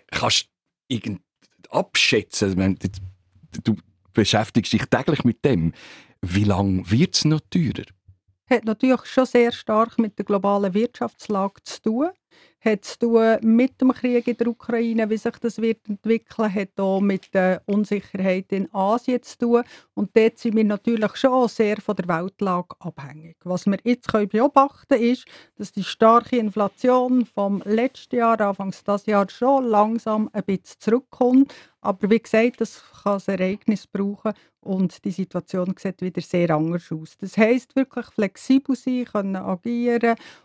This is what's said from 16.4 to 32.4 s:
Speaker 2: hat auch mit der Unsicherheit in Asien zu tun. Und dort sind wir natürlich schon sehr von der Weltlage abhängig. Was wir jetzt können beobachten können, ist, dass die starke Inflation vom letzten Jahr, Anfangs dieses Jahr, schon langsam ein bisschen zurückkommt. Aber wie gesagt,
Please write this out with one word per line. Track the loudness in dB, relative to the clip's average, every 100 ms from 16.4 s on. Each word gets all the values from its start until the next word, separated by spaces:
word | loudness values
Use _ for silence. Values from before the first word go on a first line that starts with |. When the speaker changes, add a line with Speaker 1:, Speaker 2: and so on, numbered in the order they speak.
| -2
Speaker 2:
hat | -2 -6 -4
auch | -2 2
mit | 0 -2 -2
der | 0 0 0 -2
Unsicherheit | -2 0 -4 -6 -4 -2 -2 -2
in | -6 -4
Asien | -2 0 0 -2 -4
zu | -4 -4
tun. | 0 0 0 -12 _
Und | -8 0 2
dort | 2 0
sind | -2 0
wir |
natürlich | 0 0 -2 -2 -2 0
schon | 0 2 0
sehr | 0 -2 -2
von | -6 -6
der | -4
Weltlage | -4 -4 -6 -4 -4 -6 -12
abhängig. | -14 -14 -18 -20 -20 -14
Was | -6 -4 0
wir | 0
jetzt | 0 -2 0
können | -2 0
beobachten | 0 2 4 2 _ -2
können, | 0
ist, | 2 -2 -6 -20 -20 -16
dass | -12
die | -8
starke | -6 2 6 6 4 -2
Inflation | -2 -2 -4 -2 2 2 2 0 0
vom | -4 -2 -2 -2
letzten | -2 -2 -6 -6 0
Jahr, | 2 2
Anfangs | 0 -2 -8 -8
dieses | -4 -4 0
Jahr, | 0 0
schon | 0 2 2 2
langsam | 2 2 0 -2 -2 -2
ein | -4
bisschen | -4 -4 -6 -8
zurückkommt. | 0 0 -2 -2 4 4 4 -2 -20 _
Aber | -6 -2 2
wie | 0
gesagt, | 2 2